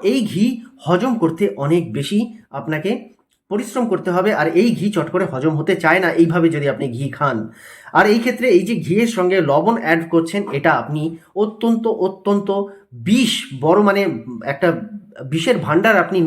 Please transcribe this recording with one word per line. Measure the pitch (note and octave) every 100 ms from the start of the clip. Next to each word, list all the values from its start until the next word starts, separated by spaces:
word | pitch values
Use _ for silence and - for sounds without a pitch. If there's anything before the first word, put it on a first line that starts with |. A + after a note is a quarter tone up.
| F#3+
এই | C4 G#3
ঘি | C#3+ A#3+ C4 - -
হজম | D3+ F3+ B3+ A#3
করতে | E3 E3 G3+ -
অনেক | C#3+ F3 A2+ A#2
বেশি | C#3+ G3+ A#3+ - - C#3
আপনাকে | D3+ D#3 F#3 B3 - _ _ _ -
পরিশ্রম | G#3 - C4 A3+
করতে | F3+ F#3 F3+
হবে, | G3 F#3
আর | D#3+ E3
এই | A#3 E3
ঘি | G3+
চট | F3+ D3+
করে | F#3 F#3+
হজম | C3 D3+ D3+
হতে | D#3+ F3
চায় | D#3+ F3+
না | F3+ E3
এইভাবে | E3 E3+ E3
যদি | D3+ C#3+
আপনি | C3+ C#3 A#2
ঘি | C3+ -
খান। | C#3+ A2+ - - - - - D#3
আর | G#3
এই | A3+
ক্ষেত্রে | A#3+ A3+ B3 F#3
এই | F#3
যে | G3+ B2+
ঘিয়ের | G3 A#3 G3
সঙ্গে | F3+ F#3+ D3
লবণ | C#3+ F#3 A#3
অ্যাড | D3+ E3 E3
করছেন, | E3 D#3+ G3+ G3+ C#3
এটা | D#3+ C3+
আপনি | C3 D3+ D#3 E3 _ F#3+
অত্যন্ত, | G#3+ G#3+ A3+ A3 A3+ - F#3+
অত্যন্ত | G3 G3+ G3+ G3 G3 G3+ - _ A#2+ A2+
বিষ, | B3 A3+ - - C3
বড় | D3 G3 G#3
মানে | G3 F#3+ A#2+ B2 A#2+ -
একটা | C#3 F3 E3 - - - - C3
বিষের | D#3+ B3+ G#3 C#3+
ভাণ্ডার | D#3+ A3 G3+
আপনি | E3+ F#3